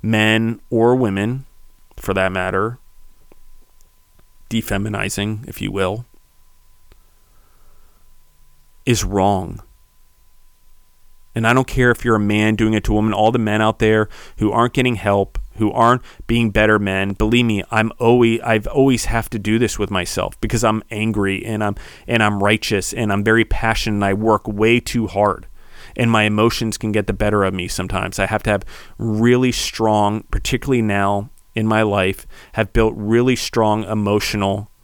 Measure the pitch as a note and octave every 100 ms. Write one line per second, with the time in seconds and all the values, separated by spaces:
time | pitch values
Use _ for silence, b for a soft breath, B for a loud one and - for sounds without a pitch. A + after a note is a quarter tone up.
0 | A2 A2 G#2+ A2+ A2+ A#2 - A#2 A#2 B2+
1 | A2+ G2 G#2+ C3 - - - _ - -
2 | - F#2+ F#2+ F#2 F#2 F#2+ G#2+ B2 - -
3 | - - - - - - - _ - _
4 | _ _ _ - - A2+ - G2 G#2 G#2
5 | G2 - G2+ G#2+ - - G2+ G2 F#2 G#2+
6 | A#2+ - _ _ - - _ - - -
7 | _ _ _ - _ _ - - - _
8 | - - - _ - - _ - - A#2
9 | F2+ G2 G2 G2 F#2 G2+ - _ _ _
10 | _ _ _ - - _ - - _ _
11 | - - - A2+ A2+ B2+ C3 C3+ B2 A#2
12 | A#2+ A2 G2+ G#2 G#2+ A2 A2 A2 - G#2+
13 | A2 G2+ G#2+ A#2+ A2 G#2+ A2 - A2 A2
14 | G#2 B B - G#2+ A2+ A#2+ - B2+ G#2+
15 | G#2 G2+ G2 - - - G#2+ B2 A#2 B2
16 | B B - A#2 A2+ G#2 G#2+ G#2+ G2+ F#2+
17 | G2 F#2+ A2 A#2+ A#2 G#2 - A2 A2 -
18 | A#2 B2 A#2 A2+ A#2 A2 G2+ C#3+ C3+ A#2+
19 | - A#2 - A2+ G#2 A2+ A#2 - G2 F#2+
20 | F2+ - F#2+ - A2 A#2 A2+ A2 - G#2+
21 | A2 G#2+ G2 G2 - G#2+ G#2 G2+ B B
22 | - A#2 G#2+ G2+ G2+ A2 - G2+ - G#2+
23 | G#2+ G2+ G#2+ A2+ A2 - A2+ A2 A2+ G#2
24 | G2+ G2 A2 G#2+ - G2+ A2 A#2+ - A#2+
25 | G#2 F#2+ G#2 - - B B B B -
26 | A#2 A2+ G#2+ G#2 A2+ - A2+ - A2 G#2+
27 | G2+ G2 G#2 G#2 F#2+ F#2 F2+ - F#2 F#2+
28 | F#2 - F#2+ A2 A2+ G2+ - B B -
29 | A2 G#2+ A#2 B2 B2+ A#2+ - - A2 G#2+
30 | G#2 G#2+ - - - C3 C#3 B2+ G#2+ G2+
31 | G2 G2+ A2 - _ A2+ A2 A2 G#2+ G2+
32 | F#2 F#2+ - B B - G#2+ - A2 G#2+
33 | G#2 A#2 B2+ A#2+ - A#2+ G#2+ G#2+ G#2 A2
34 | G2+ G#2 - G#2+ G2 G2+ G2+ _